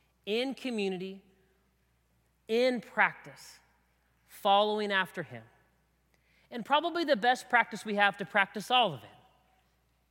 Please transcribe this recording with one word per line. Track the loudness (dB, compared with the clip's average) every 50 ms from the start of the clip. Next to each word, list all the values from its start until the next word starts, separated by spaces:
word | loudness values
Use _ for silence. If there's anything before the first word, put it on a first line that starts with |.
| _ _ _ _ -8
in | -6 -4 -4 -4 -4 -6
community, | -8 -8 -8 -6 -4 -4 -4 -4 -6 -10 -12 -14 -16 _ _ _ _ _ _ _ _ _ _ _ _ _ _ _ _ _ _ _ _ _ _ _ _ _
in | -4 -2 0 0 0 -2 -4 -8
practice, | -6 0 2 2 2 0 -4 -18 -20 -20 -20 -20 -20 -20 -20 _ _ _ _ _ _ _ _ _ _ _ _ _
following | _ -12 -4 2 4 4 4 4 2 0 -2 -2 -2 0
after | -2 -2 -2 -6 -12 -12
him. | -12 -12 -18 -18 -20 _ _ _ _ _ _ _ _ _ _ _ _ _ _ _ _ _ _ _ -16
And | -12 -10 -4
probably | 0 2 2 2 0 -2 -2 0
the | 0 0
best | 2 2 2 0 0 0 0
practice | 2 2 2 2 -2 -12 -8
we | -4 0
have | 2 2 2 2 -2
to | -8
practice | -2 0 0 0 0 -2 -10 -4 0
all | 2 2 2 2 0
of | -6 -14
it | -18 -20 _ _ _ _ _ _ _ _ _ _ _ _ _ _ _ _ _ _ _